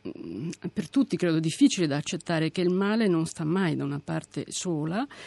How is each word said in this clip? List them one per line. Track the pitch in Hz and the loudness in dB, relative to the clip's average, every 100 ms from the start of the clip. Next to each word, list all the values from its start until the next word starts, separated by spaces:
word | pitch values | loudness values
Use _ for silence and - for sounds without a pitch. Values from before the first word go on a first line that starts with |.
| - | -12
mm, | - 85 92 165 - 175 | -10 -8 -6 -6 -6 -8
per | - 160 | -6 -2
tutti | 277 - 170 | 0 2 2
credo | 175 160 | 2 2
difficile | 160 - - 196 156 | 2 4 4 4 0
da | 143 | 0
accettare, | - 165 - 160 160 | -4 -6 -2 0 0
che | 185 | 2
il | 170 | 2
male | 185 202 226 208 | 2 2 4 4
non | 165 160 | 2 0
sta | - | -2
mai | 156 190 175 135 | 0 2 2 0
da | |
una | 139 147 | -2 -4
parte | - 160 - 147 - | -4 -6 -6 -8 -8
sola, | - 180 151 160 196 285 - | -6 -2 -2 -2 -2 -4 -8